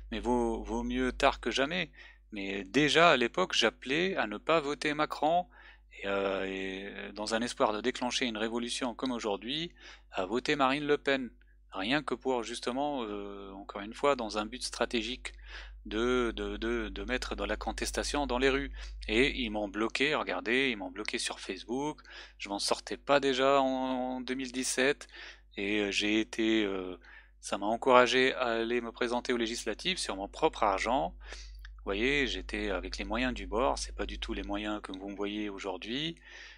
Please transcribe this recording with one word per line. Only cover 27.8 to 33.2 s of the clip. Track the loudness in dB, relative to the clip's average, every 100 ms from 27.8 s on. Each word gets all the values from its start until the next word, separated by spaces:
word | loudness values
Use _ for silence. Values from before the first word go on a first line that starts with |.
| 8 10 10 6 4
à | 2 0
aller | 0 0 0
me | -2
présenter | -2 0 0 0
aux | 0
législatives | 0 -2 -4 -4 -2 -2
sur | -4 -4
mon | -6
propre | 0 0 4
argent. | 2 4 2 2 0 -6
Vous | -14 -14 -14 -16 -16 -10
voyez, | -4 0 2 2 0
j'étais | -2 -6 -4 -2
avec | -2 -4 -6
les |
moyens | -4 -2